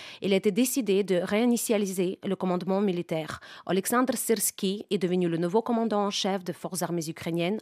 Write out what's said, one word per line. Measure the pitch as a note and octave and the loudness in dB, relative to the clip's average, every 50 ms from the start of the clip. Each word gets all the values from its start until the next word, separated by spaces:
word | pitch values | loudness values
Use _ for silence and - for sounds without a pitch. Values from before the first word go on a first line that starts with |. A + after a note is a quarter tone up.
| - - - - | -16 -16 -14 -6
Il | - F#3+ | 0 2
a | G3 F#3+ | 2 4
été | - G#3+ | 4 2
décidé | F#3 G#3 B3+ B3+ - C#4+ A3+ G3+ F#3+ G3 G#3 | 2 2 2 2 0 -2 0 2 2 2 2
de | F3+ F#3 | 2 2
réinitialiser | F3 F3 F#3+ G3+ G#3+ A#3+ A#3+ A#3+ A3 - - A3+ G3+ G#3 F#3+ F#3+ F#3 F3+ F3+ F#3+ - - | 2 2 2 2 2 4 4 2 2 2 2 2 2 2 0 0 0 -2 -2 -2 -4 -4
le | G3+ F#3+ - | -4 -2 -2
commandement | F#3+ F#3 F3 F3+ F3 F3+ F#3+ G3 | 0 0 0 0 0 0 0 2
militaire. | G#3 G3+ E3+ F3 E3+ - F3 D#3+ D3+ D3+ - - - - - - - | 2 2 0 -2 -2 -2 -4 -4 -4 -6 -10 -12 -14 -18 -20 -16 -4
Alexandre | - F3 F#3+ F#3+ - A#3 A#3+ C4 B3 B3+ | -2 0 0 0 2 2 2 2 2 0
Syrsky | - - - A3+ G#3 - - - - - F#3+ G3 G#3 - - | -2 0 0 0 2 2 -2 -2 -2 -2 -2 -2 -2 -4 -4
est | G3 F#3+ | -2 0
devenu | F#3+ F3 F3+ F#3 F3+ E3+ | 0 2 2 2 2 2
le | E3 | 0
nouveau | E3 F3 F3 F3 A3+ | 0 0 2 2 0
commandant | A3+ - A#3+ A3+ A3+ A3+ G#3+ G3+ G3+ | 2 2 0 0 0 0 0 0 0
en | G3+ | 0
chef | G3+ - - G3 F#3+ G3 F#3 | -2 -2 -2 0 -2 -2 -4
des | F3+ D#3+ | -6 -8
forces | - - E3 F#3 E3 | -8 -8 -8 -4 -4
armées | F3+ D3+ F3 F3 D3+ D#3 | -4 -2 -2 -4 -4 -6
ukrainiennes | D#3+ - - F3+ E3 E3+ E3+ F3 G#3+ G#3+ | -8 -8 -6 -4 -2 0 0 0 -2 -4